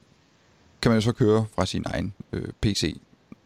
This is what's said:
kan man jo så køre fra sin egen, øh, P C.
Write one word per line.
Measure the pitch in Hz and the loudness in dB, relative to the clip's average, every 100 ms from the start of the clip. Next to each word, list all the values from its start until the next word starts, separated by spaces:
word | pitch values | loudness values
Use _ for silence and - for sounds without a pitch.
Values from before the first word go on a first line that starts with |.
| _ _ _ _ _ _ _ _ | _ _ _ _ _ _ _ _
kan | 123 | 2
man | 113 | 2
jo | |
så | 107 | 2
køre | - 104 110 107 - | 2 4 4 2 -2
fra | 92 | -4
sin | 87 - | -4 -6
egen, | - 101 101 - | -6 -6 -10 -12
øh, | - - - | -10 -10 -4
P | 113 | -2
C. | 95 82 - - _ _ - | 0 -2 -4 -14 _ _ -10